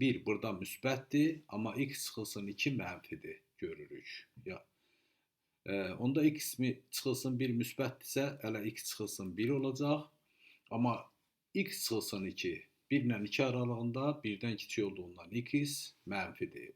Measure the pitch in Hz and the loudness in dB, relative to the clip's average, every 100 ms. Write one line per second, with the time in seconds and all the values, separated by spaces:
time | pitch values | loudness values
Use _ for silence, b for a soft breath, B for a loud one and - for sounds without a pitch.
0 | 131 - 107 101 110 92 95 - 131 131 | 4 4 2 0 0 -2 -6 -2 0 0
1 | - 147 160 156 - 107 113 120 139 - | 2 4 4 2 -6 -4 -2 0 -2 -2
2 | - 113 104 104 101 - - 120 90 87 | -6 -6 -6 -6 -6 0 0 2 -2 -6
3 | - 78 80 - _ - 87 78 73 - | -10 -12 -12 -14 _ -8 -8 -8 -12 -14
4 | - - - - 95 92 - _ _ _ | -12 -14 -16 -14 -12 -12 -14 _ _ _
5 | _ _ _ _ _ _ 92 98 92 90 | _ _ _ _ _ _ -4 -2 0 0
6 | 123 147 151 151 - - 127 - - - | 2 6 6 4 -4 0 0 0 -6 -2
7 | 135 117 135 123 127 117 113 - 127 - | 0 0 0 2 2 2 0 0 -2 -4
8 | - 139 139 143 110 110 110 - - - | -4 0 0 -2 -4 -2 -4 -4 -6 -4
9 | 101 - 95 90 120 139 135 131 143 151 | -4 -4 -6 0 2 2 0 2 2 2
10 | - _ b b b b - 117 123 107 | -2 _ b b b b -4 2 4 2
11 | - _ _ _ _ 196 - - - 110 | -4 _ _ _ _ 0 0 0 0 0
12 | - 101 95 - 90 - - _ - 139 | 0 -2 -4 -2 -2 -4 -10 _ 0 2
13 | 120 104 104 - 131 123 120 117 120 123 | 4 0 0 2 2 2 0 0 0 2
14 | 147 143 110 98 117 104 - 113 98 95 | 0 0 -2 -2 -2 -4 -2 0 0 -2
15 | 87 85 85 117 120 143 143 143 - - | -10 -12 -6 -4 0 2 2 -4 -8 -12
16 | - 98 92 - 120 - - | -4 -2 -2 -4 -6 -8 -14